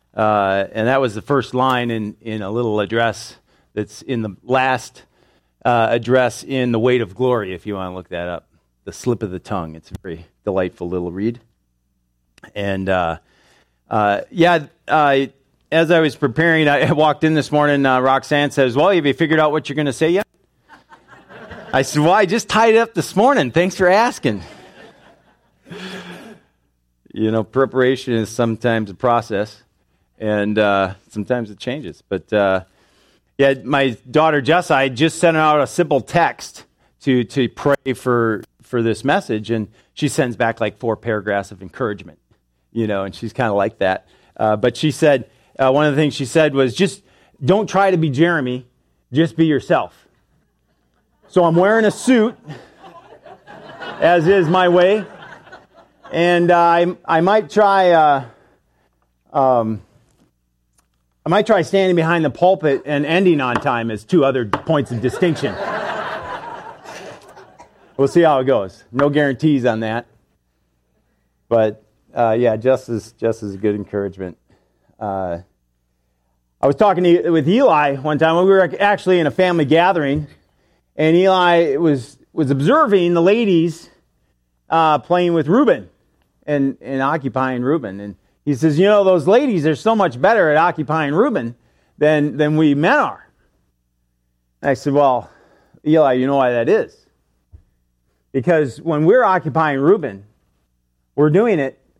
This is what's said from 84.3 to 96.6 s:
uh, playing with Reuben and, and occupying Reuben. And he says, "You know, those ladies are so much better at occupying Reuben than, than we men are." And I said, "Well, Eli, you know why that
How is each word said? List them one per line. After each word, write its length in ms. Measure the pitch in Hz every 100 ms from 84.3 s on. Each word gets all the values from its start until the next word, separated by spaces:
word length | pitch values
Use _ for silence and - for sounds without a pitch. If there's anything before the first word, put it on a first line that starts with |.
| _ _ _ -
uh, 280 | 160 160 147
playing 360 | - 175 175
with 140 | 170 139
Reuben 400 | 214 220 139 85 _ _ _ _ _ -
and, 300 | 147 135 -
and 220 | 113 135
occupying 600 | 135 165 131 131 131 127
Reuben. 360 | 123 160 110 98
And 160 | 104 98 _ _
he 100 | -
says, 240 | 131 160 143
"You 80 | 196
know, 180 | 208
those 220 | 190 180 143
ladies 400 | 233 285 190 147
are 80 |
so 220 | 147 220 226
much 240 | 175 120
better 300 | 180 226 160
at 60 | 151
occupying 580 | 175 160 139 160 143
Reuben 420 | 156 277 185 117 120 _ _ _ -
than, 380 | 147 156 147 123
than 200 | 151 156
we 180 | 156
men 240 | 143 175 285
are." 300 | 170 95 _ _ _ _ _ _ _ _ _ _ _ _ _ _
And 80 | 143
I 40 |
said, 180 | 131 143
"Well, 360 | 143 139 123 - _ _ _ _ _
Eli, 280 | 151 160 143
you 120 | 127 131
know 100 | 139
why 160 | 127
that 160 | 120